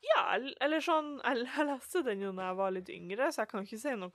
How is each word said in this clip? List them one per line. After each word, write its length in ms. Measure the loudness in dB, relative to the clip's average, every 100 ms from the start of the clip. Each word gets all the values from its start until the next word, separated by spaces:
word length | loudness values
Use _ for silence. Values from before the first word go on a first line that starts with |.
ja, 340 | 2 4 4
el-, 200 | 2 0 0
eller 200 | 2 2
sånn, 400 | 4 2 2 -2
el-, 200 | 0 0
jeg 220 | 0 0 0
leste 360 | 0 -2 -2
den 160 | 0 0
jo 120 | -2
når 160 | -4 -4
jeg 80 | 0
var 140 | 0
litt 160 | 0 -6
yngre, 400 | -10 -6 0 0
så 100 | 0
jeg 60 | -4
kan 160 | -4
ikke 140 | -6 -6
si 140 | -4 -4
noe 140 | -4